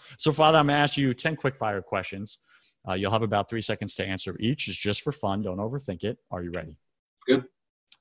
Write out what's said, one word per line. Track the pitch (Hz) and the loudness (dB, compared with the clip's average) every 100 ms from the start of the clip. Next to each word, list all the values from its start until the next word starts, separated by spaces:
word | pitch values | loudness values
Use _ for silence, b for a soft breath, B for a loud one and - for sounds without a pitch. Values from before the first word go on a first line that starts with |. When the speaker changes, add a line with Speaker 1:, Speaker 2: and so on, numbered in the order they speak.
| b b | b b
Speaker 1:
So, | 156 | 0
Father, | 156 156 160 | 6 8 8
I'm | 143 | 6
gonna | 147 | 4
ask | 147 - | 2 2
you | 135 | 0
ten | 120 160 156 | 0 -2 -2
quick | 135 - | -2 -2
fire | 110 101 | -2 -2
questions. | - 98 92 98 104 - _ _ _ _ 95 | -2 -4 -4 -8 -12 -14 _ _ _ _ -6
Uh, | |
you'll | 92 98 | -2 2
have | 110 | 2
about | 113 104 98 | 2 0 0
three | 113 | -4
seconds | 104 107 101 - | -4 -4 -4 -4
to | 98 | -4
answer | 95 95 - | -4 -6 -2
each. | 110 156 - | -2 -2 -4
It's | 92 | -4
just | 101 104 | -2 -2
for | 151 | -4
fun. | - 101 98 | -4 -2 -2
Don't | 101 92 | -2 -4
overthink | 110 139 117 87 | -6 -6 -8 -6
it. | 101 - _ | -6 -6 _
Are | 92 | -8
you | 87 | -6
ready? | 87 80 78 _ _ _ _ - | -8 -10 -14 _ _ _ _ 2
Speaker 2:
Good. | 131 - _ _ _ _ - | 2 0 _ _ _ _ -20